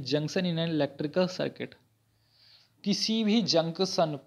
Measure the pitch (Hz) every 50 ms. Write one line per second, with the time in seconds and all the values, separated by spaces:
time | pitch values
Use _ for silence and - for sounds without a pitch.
0 | 131 123 139 147 156 151 - 190 185 180 165 160 165 170 160 151 143 135 - -
1 | 151 147 - 185 185 175 - - 143 135 - - 123 - - _ _ _ _ _
2 | _ _ _ _ _ _ _ _ _ - _ _ _ _ _ _ - 202 196 -
3 | - - 220 226 220 208 208 233 190 143 151 165 160 165 160 - 190 185 - -
4 | 165 156 147 135 -